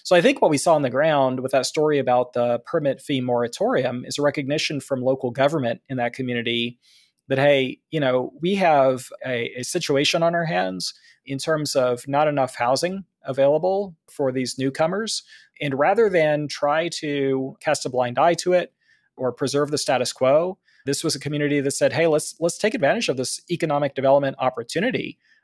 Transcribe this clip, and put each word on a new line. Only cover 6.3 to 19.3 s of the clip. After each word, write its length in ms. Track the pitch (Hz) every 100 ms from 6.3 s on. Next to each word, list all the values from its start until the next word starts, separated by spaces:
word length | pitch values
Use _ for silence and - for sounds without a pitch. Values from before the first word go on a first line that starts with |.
| 120 117 117 120 120 _ _ _ _ -
that, 100 | 135
hey, 420 | 143 139 131 135 _
you 80 | 156
know, 320 | 135 127 127 -
we 140 | 170 196
have 540 | 185 147 135 127 - - 131
a, 260 | 123 120 123
a 40 |
situation 600 | 123 180 - 139 147 170
on 100 | 165
our 120 | 170 160
hands 480 | 175 185 185 - - _ _ -
in 120 | 135
terms 380 | - 160 147 139
of 320 | 127 123 -
not 200 | 139 156
enough 280 | 147 127 -
housing 480 | 120 139 175 190 185 _
available 720 | - 131 135 151 180 196 202 165 _
for 220 | - 139
these 260 | 127 123 -
newcomers. 640 | 131 135 160 190 220 - - - _ -
And 160 | 147 135
rather 320 | 147 202 220
than 380 | 180 151 151 147
try 420 | - 143 156 170
to 600 | - 156 143 135 135 135 -
cast 260 | - 147 147
a 40 |
blind 280 | 123 123 123
eye 160 | 175 170
to 180 | 180
it 200 | 180 170 _ _ _ _ -
or 160 | 131